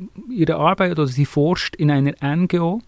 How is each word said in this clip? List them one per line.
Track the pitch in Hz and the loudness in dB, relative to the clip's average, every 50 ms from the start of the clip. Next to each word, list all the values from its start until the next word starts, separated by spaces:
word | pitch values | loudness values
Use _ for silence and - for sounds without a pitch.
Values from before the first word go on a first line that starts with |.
| 185 - - - - 233 | -16 -16 -16 -18 -14 -8
ihre | 254 202 156 - - | -2 0 0 2 2
Arbeit | 156 147 170 190 - 190 180 170 | 2 2 2 2 2 0 0 2
oder | 156 151 | 0 -2
sie | 131 123 139 143 | -2 0 0 -2
forscht | - - 147 143 165 180 - - - - | 0 2 0 2 2 2 0 -4 -8 -4
in | - 156 147 | 0 0 2
einer | 147 139 139 143 139 - | 2 4 2 0 -2 -2
N | 139 139 147 170 185 | -4 -2 0 0 0
G | 175 - 175 | 0 0 0
O, | 170 165 190 233 - | 0 0 -2 -4 -8